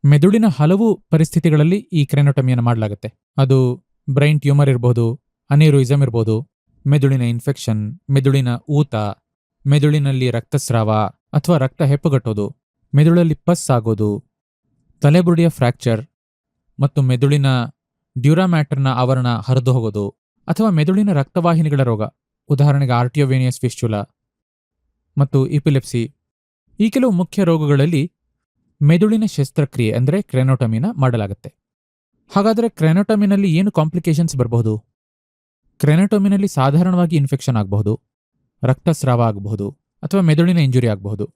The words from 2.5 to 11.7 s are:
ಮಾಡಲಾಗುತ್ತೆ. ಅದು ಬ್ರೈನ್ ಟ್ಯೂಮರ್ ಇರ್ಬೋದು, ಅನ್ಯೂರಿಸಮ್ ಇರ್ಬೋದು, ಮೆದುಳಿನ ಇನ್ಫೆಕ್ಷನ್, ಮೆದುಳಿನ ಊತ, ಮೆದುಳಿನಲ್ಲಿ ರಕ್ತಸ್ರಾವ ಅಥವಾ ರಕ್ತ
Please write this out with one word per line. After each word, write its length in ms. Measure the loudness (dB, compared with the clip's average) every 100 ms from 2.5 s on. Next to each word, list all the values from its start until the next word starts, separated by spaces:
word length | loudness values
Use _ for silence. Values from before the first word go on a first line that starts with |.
| 0
ಮಾಡಲಾಗುತ್ತೆ. 520 | 0 -2 -4 -6 -12 _ _ -2
ಅದು 480 | 2 2 2 -2 _ _ -4
ಬ್ರೈನ್ 300 | 0 2 2
ಟ್ಯೂಮರ್ 300 | 2 2 2
ಇರ್ಬೋದು, 500 | 2 0 0 -2 -6 _ _ _
ಅನ್ಯೂರಿಸಮ್ 520 | 4 4 4 2 0
ಇರ್ಬೋದು, 460 | 0 0 -2 -2 -4 _ _ _ -2
ಮೆದುಳಿನ 360 | 2 2 0
ಇನ್ಫೆಕ್ಷನ್, 760 | -2 -4 -6 -6 -4 -4 -6 -10 -2
ಮೆದುಳಿನ 380 | 0 2 0 -2 -6 -4
ಊತ, 260 | -2 -2 -4 -6 -8 _ _ _ _ 0
ಮೆದುಳಿನಲ್ಲಿ 640 | 2 2 0 -2 -2 -2
ರಕ್ತಸ್ರಾವ 600 | -4 -4 -6 -2 -2 0 0 -2 _ _
ಅಥವಾ 260 | -4 0 0
ರಕ್ತ 240 | 0